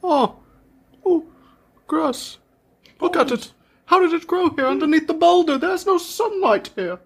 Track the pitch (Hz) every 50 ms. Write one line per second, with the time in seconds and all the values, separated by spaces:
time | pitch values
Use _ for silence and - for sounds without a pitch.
0 | - 370 311 285 254 196 - - _ _ _ _ _ _ _ _ _ _ _ _
1 | _ 392 359 320 311 - _ _ _ _ _ _ _ _ _ _ _ _ 302 311
2 | 320 294 240 - - - - - _ _ _ _ _ _ _ _ _ _ _ _
3 | - 349 - 339 269 277 247 226 - - _ _ _ _ _ _ _ - - 381
4 | 370 339 330 330 - - - 359 370 330 - - 262 262 269 - 302 294 302 320
5 | 311 - 320 320 339 339 349 359 349 320 285 - - 349 381 349 - 392 381 349
6 | 339 - - - 440 453 427 392 381 247 214 196 202 - - - 190 175 180 180
7 | _